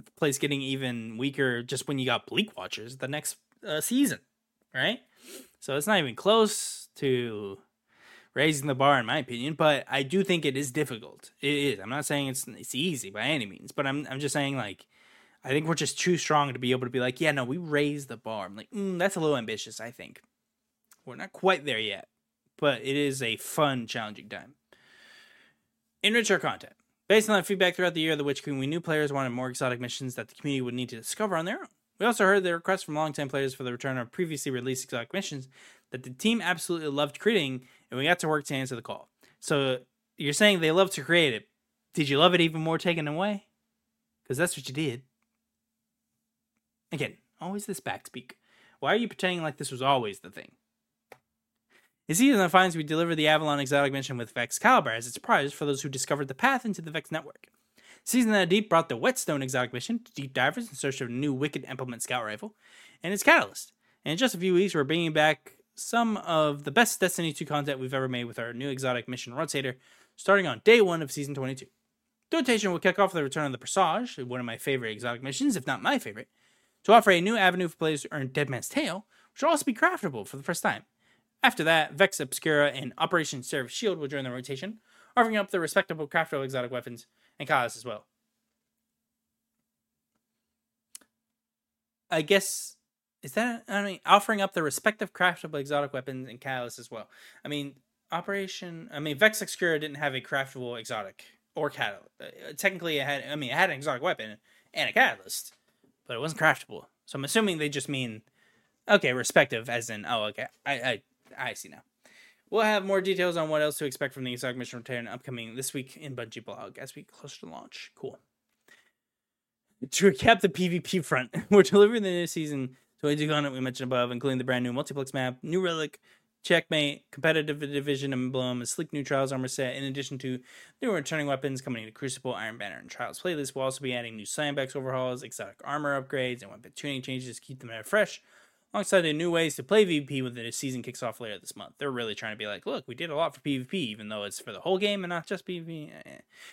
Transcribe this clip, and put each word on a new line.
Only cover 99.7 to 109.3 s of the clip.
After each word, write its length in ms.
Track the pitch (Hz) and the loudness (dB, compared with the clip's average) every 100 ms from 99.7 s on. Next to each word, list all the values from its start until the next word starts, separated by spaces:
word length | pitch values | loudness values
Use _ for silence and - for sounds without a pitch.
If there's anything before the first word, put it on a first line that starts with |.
| 156 | 0
didn't 180 | 151 143 | -2 -4
have 180 | 147 131 | -4 -4
a 60 | |
craftable 580 | - 143 135 135 123 120 | -4 -4 -4 -8 -10 -8
exotic 460 | 110 113 98 - - _ _ - | -6 -6 -8 -14 -20 _ _ -4
or 140 | 147 | -4
catal-, 400 | - 113 98 - - | -2 -4 -6 -16 -20
uh, 320 | - - 147 151 | -18 -16 -14 -2
technically 420 | 196 190 170 147 | -2 0 -2 0
it 80 | 139 | 0
had, 180 | 143 123 | -2 -4
I 40 | 151 | -6
mean, 160 | 127 | -2
it 40 | 143 | 2
had 140 | 185 | 2
an 60 | 135 | 2
exotic 260 | 147 127 | -2 -2
weapon 360 | 165 - 110 107 _ _ _ | -2 -2 -6 -14 _ _ _
and 160 | - 127 | -4 0
a 40 | |
catalyst, 600 | 208 247 107 95 - - - _ _ _ _ - | 4 4 2 -8 -10 -10 -18 _ _ _ _ -10
but 80 | 117 | -6
it 40 | |
wasn't 220 | 151 156 | -6 2
craftable. 440 | 156 135 - 92 - _ - | 2 2 -4 -16 -16 _ -12
So 120 | 143 | -8
I'm 80 | 139 | 0
assuming 320 | 226 214 165 | 2 2 2
they 120 | 151 | -2
just 200 | 143 139 | -4 -4
mean, 320 | 135 123 107 - _ _ _ _ _ - | -4 -6 -8 -16 _ _ _ _ _ 4
okay, 260 | 208 139 | 4 4
respective, 560 | 127 117 | -2 2